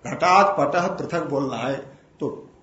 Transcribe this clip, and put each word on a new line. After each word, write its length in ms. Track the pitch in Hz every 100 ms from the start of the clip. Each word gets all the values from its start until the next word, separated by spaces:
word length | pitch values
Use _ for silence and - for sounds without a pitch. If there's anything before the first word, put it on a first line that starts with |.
| -
घटात 500 | - 170 185 202 -
पटः 260 | 143 175 180
पृथक 400 | 175 135 170 151
बोलना 300 | 139 139 120
है, 200 | 120 139 - - _ -
तो 80 | 139 - - _